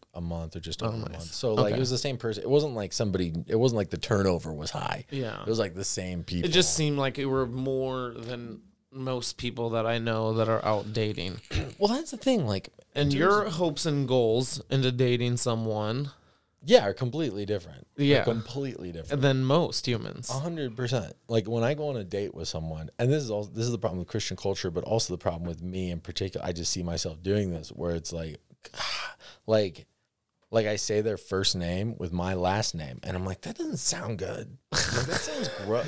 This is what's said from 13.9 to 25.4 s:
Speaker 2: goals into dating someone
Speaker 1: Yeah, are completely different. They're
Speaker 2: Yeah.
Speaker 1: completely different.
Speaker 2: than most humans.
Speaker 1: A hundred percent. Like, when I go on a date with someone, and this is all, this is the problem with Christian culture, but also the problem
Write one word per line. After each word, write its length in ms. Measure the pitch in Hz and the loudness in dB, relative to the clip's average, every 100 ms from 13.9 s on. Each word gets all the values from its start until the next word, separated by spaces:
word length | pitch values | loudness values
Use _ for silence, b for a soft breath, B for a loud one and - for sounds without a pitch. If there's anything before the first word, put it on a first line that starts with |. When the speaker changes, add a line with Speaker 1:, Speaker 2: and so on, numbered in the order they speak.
| 143 131 | 2 4
Speaker 2:
goals 540 | 127 113 117 131 147 - | 4 6 4 2 0 0
into 220 | 135 131 | 2 4
dating 460 | 123 127 120 123 123 | 4 4 4 4 2
someone 720 | 127 113 110 107 107 123 143 b b b b _ 139 | 2 2 0 0 0 -2 -4 b b b b _ 6
Speaker 1:
Yeah, 200 | 240 101 | 8 8
are 60 | |
completely 520 | 98 123 143 151 98 101 | 0 -2 0 -2 -2 -2
different. 400 | 104 - 73 - - | -2 -4 -16 -12 0
They're 100 | 143 | 4
Speaker 2:
Yeah. 160 | 139 | 6
Speaker 1:
completely 680 | 120 117 107 127 135 - 90 | 4 0 -2 -6 -6 -6 -8
different. 300 | 82 78 143 | -8 -4 2
Speaker 2:
than 220 | 139 135 131 | 4 4 4
most 400 | 151 165 - - | 4 4 0 0
humans. 440 | 117 73 - 120 | 0 -2 -6 -4
Speaker 1:
A 80 | 127 | -2
hundred 360 | 165 165 135 110 | -2 -4 -4 -4
percent. 380 | 120 120 87 - - | -2 0 -2 -10 -2
Like, 200 | 113 98 | 0 2
when 160 | 117 | 2
I 100 | 117 151 | 2 0
go 140 | 151 | -2
on 80 | 127 | -4
a 60 | |
date 300 | 92 98 101 | -4 -4 -4
with 140 | - 82 | -6 -6
someone, 420 | 80 80 78 78 - | -4 -6 -6 -8 0
and 140 | 120 | 2
this 100 | 151 | 4
is 80 | 127 | 2
all, 140 | 104 | -2
this 220 | 104 92 120 | -4 -2 -2
is 60 | |
the 60 | 113 | 0
problem 220 | - 90 | -2 -2
with 80 | 87 | -4
Christian 280 | 110 - 92 | -4 -4 -2
culture, 340 | 98 95 92 | -2 -2 -2
but 120 | 85 | -4
also 300 | - 110 - | 0 0 0
the 40 | 90 | -2
problem 240 | 98 85 | -2 -2